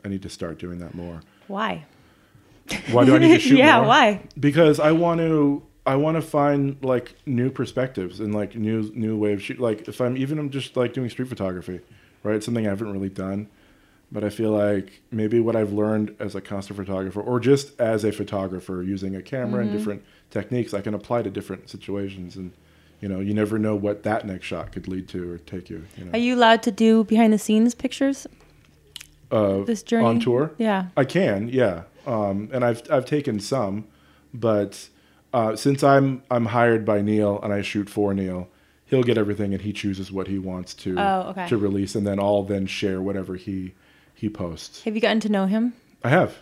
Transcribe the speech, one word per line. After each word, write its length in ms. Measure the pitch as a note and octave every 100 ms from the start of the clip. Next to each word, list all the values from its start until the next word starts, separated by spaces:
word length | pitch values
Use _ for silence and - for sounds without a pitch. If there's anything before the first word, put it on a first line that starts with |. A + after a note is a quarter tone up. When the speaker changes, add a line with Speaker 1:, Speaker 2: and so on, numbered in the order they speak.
| G2+
Speaker 1:
I 20 |
need 120 | G2
to 60 | G2
start 300 | - F2 D#2+
doing 200 | F2 F2
that 160 | E2+ F2
more. 260 | F2 E2 - _ -
Speaker 2:
Why? 380 | G3 G#3+ - D3+ _ _ _ _ _ _ _ - - -
Speaker 1:
Why 140 | - C4
do 100 | D#4
I 40 |
need 140 | E4
to 60 | E4+
Speaker 2:
<laughs> 80 | C4+
Speaker 1:
shoot 100 | C4
Speaker 2:
Yeah, 200 | D4 B3+
Speaker 1:
more? 80 | A3
Speaker 2:
why? 340 | C#4 A#3 G3+ - -
Speaker 1:
Because 400 | C#3+ C#3+ D#3+ D3
I 120 | D3+
want 280 | E3 E3+ E3
to, 420 | E3 D#3 C#3+ C#3+ - _ -
I 100 | C3+
want 200 | D#3 D#3+
to 40 |
find, 560 | D#3+ D3+ D3 C#3+ C#3 C#3
like, 320 | C3 B2 - - -
new 240 | A#2+ C3
perspectives 720 | C3+ A#2 - C3 - F2+ G2
and, 140 | G#2+
like, 220 | G#2+ G2+ A#2
new, 360 | G#2+ A2 A2
new 240 | - A2 A2
way 160 | G#2
of 80 | G2+
shoot. 180 | - B2+
Like, 280 | A#2+ G#2+ -
if 120 | A2+
I'm, 140 | B2 C3
even 200 | C3+ D#3
I'm 120 | D3
just, 260 | C3+ B2 B2+
like, 160 | A#2+
doing 160 | C3 A#2+
street 180 | - B2+
photography, 500 | A2+ F#2+ F2+ E2+ F2 - - _ _
right? 200 | G#2 G#2+
Something 240 | A2+ A#2 G#2+
I 20 |
haven't 220 | G2 A2
really 180 | G2 G2
done. 380 | G2 F#2+ G2 G#2+ _ _ _ _ _ _
But 120 | G#2
I 60 | G#2
feel 220 | G#2+ A2
like 500 | G#2+ G#2 G2+ G2 - _
maybe 280 | A2 G#2+ A#2
what 160 | A2+ A2+
I've 160 | G#2
learned 440 | G2+ G#2+ G#2+ G#2 -
as 140 | G#2
a 80 | G2
concert 320 | - G2 F#2+ G2+
photographer 460 | F#2+ F#2+ F#2+ G2
or 180 | G#2 B2
just 400 | A2+ C#3 C#3 -
as 240 | A2+ A2
a 80 | G#2+
photographer 680 | G#2 G2+ G2+ F#2+ F#2 - F#2
using 340 | F#2 G2 F#2+ F#2+
a 60 |
camera 400 | F#2 C3+ B2 G2+
and 80 | G#2
Speaker 2:
Mm-hmm. 80 | G#2
Speaker 1:
different 260 | G#2+ G2+ _ _ _
techniques, 420 | A2 F#2+ B2 A2
I 80 | G2+
can 120 | G#2 G#2
apply 260 | - A#2+
to 60 | G#2
different 400 | G2 F#2+ F#2+ -
situations. 680 | G2+ - G2+ G2 G2 F2 F#2+
And, 160 | F#2 - _ _ _ _
you 60 | G2+
know, 120 | F#2+
you 140 | G2 G#2
never 240 | G#2 A2
know 160 | G#2+ G#2
what 260 | G#2 G#2
that 220 | G#2+ A2 G#2
next 200 | F#2 -
shot 240 | E2+ D2+
could 160 | G2 E2+
lead 200 | F#2 F#2
to 220 | F#2 F2
or 60 | E2+
take 320 | - F2+ F2
you, 160 | F#2 E2 -
you 100 | F2+
know. 60 |
Speaker 2:
Are 40 | A#3
you 180 | A#3+ B3
allowed 280 | A3+ A3+
to 80 | A#3
do 320 | F#3+ A3+ A3+
behind 300 | G#3 A3 A3+
the 40 | G#3+
scenes 380 | - G#3+ A#3 -
pictures? 500 | B3+ - C4+ C4+ - - _ _ _ _ _ - - _ -
Speaker 1:
Uh, 280 | A#2 G2+ G2
Speaker 2:
This 200 | G2 A3
journey? 220 | - A3+ A#3
Speaker 1:
on 140 | A#3
tour? 320 | A#3 A#2+ D#3 -
Speaker 2:
Yeah. 280 | A3 G3 F3+ D3
Speaker 1:
I 80 | F3
can, 440 | E3+ B2+ G2 A#2
yeah. 340 | B2+ A2 E2+ F2 _ C#3+
Um, 420 | A2+ G2+ G2 G#2
and 140 | C3 A#2+
I've, 160 | A#2+ -
I've 140 | D3 B2
taken 340 | D3+ C#3 G#2
some, 460 | - C3+ G2+ G2+ G#2+ _ _ _ _
but, 560 | A#2+ A2+ G#2 G2+ - - _ _ _ _
uh, 220 | B2 A2 A2
since 280 | C#3 C3+
I'm, 400 | C#3+ C#3 C3+ B2+ _
I'm 160 | B2 A2+
hired 360 | A#2+ A#2+ A2+
by 180 | G#2 G#2
Neil 360 | G#2 G#2+ G#2 G2+
and 100 | G#2+
I 80 | G2+
shoot 260 | G2 G#2 G2+
for 220 | G#2+ G2+ G2
Neil, 320 | F#2 F2+ F2+ _ _ _ _
he'll 160 | C3+
get 160 | A#2+ A2+
everything 340 | G#2 G2+ G2+
and 80 | G2
he 100 | G#2
chooses 400 | G2 G2+ F#2+ F#2+
what 160 | F#2+ F#2
he 120 | G2
wants 340 | F#2 F2+ F2 -
to, 200 | G2+ F#2
Speaker 2:
Oh, 220 | G3+ F#3+ F#3
okay. 180 | F#3+ F3+
Speaker 1:
to 100 | A2+
release, 360 | G2+ G2 G2
and 140 | A2+ G2+
then 120 | G2
I'll 220 | G2+ G#2
then 240 | G2 G2+ F#2+
share 340 | - G2+ F#2
whatever 320 | F#2+ G2+ F#2 F#2
he, 400 | - F#2+ F#2 _ _ _ _ _
he 120 | G#2+
posts. 520 | - F2 D#2+ - -
Speaker 2:
Have 120 | A#3 G#3+
you 60 |
gotten 180 | A3 A3
to 80 | G#3+
know 160 | G3+ F#3+
him? 280 | G#3+ A#3+ - _ _
Speaker 1:
I 60 | A#2
have. 260 | E3 C3 -